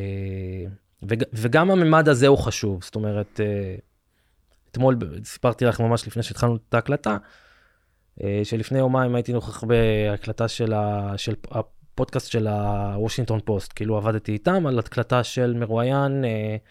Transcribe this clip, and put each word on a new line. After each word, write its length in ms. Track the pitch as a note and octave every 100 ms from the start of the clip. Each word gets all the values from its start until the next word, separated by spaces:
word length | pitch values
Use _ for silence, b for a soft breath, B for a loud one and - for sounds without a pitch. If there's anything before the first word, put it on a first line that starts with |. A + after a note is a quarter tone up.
| G2 G2 G2 F#2+ F#2 F#2+ F#2 G2 _ -
וג-, 200 | G2 A#2 B2+
וגם 380 | A2 A#2 D#3 F#3
הממד 380 | F#3+ D#3+ D#3+ D#3
הזה 180 | B2 C#3
הוא 100 | C#3
חשוב, 460 | A#2 - G#2+ F#2
זאת 120 | - G#2+
אומרת, 440 | G#2+ G#2 G2+ -
אה, 320 | G#2 G2+ G2 G2 - _ _ _ _ _ _ _ _
אתמול 240 | - C3 A#2+
ב-, 280 | E2 F2
סיפרתי 420 | A2 - B2 - A#2+
לך 160 | A2+
ממש 260 | A2+ A#2 A2+
לפני 160 | A#2
שהתחלנו 320 | - - A#2+ A2+
את 180 | -
ההקלטה, 440 | A#2 - C#3+ - - b b b b b b b b b -
אה, 180 | G2+ G2+
שלפני 360 | G#2 A2+ - C3
יומיים 360 | C3 C3 B2+ A#2+
הייתי 180 | A#2+
נוכח 300 | A#2+ - -
בהקלטה 840 | A2+ A#2 A2+ G#2+ G#2+ G2+ A2+ A2 A2+
של 260 | - A2+
ה-, 400 | G#2+ G#2 G#2 G2+ G2+
של 180 | - G#2
פ-, 200 | - A2+
הפודקאסט 760 | - - - - B2+ - -
של 160 | A#2 G#2+
הוושינגטון 920 | G#2 G#2 G2+ G2+ G2+ A2 - A2+ A2
פוסט, 340 | - G2 - -
כאילו 220 | G#2 G#2+
עבדתי 340 | G#2+ A2 -
איתם 360 | G#2 F3 F#3 D3+
על 120 | A#2+
הקלטה 440 | - - A2+ B2+
של 300 | A2+ C3 B2
מרואיין, 720 | A#2 A2+ A2+ B2 C#3 C#3 C#3 B2
אה, 300 | G#2+ G#2+ G#2+ b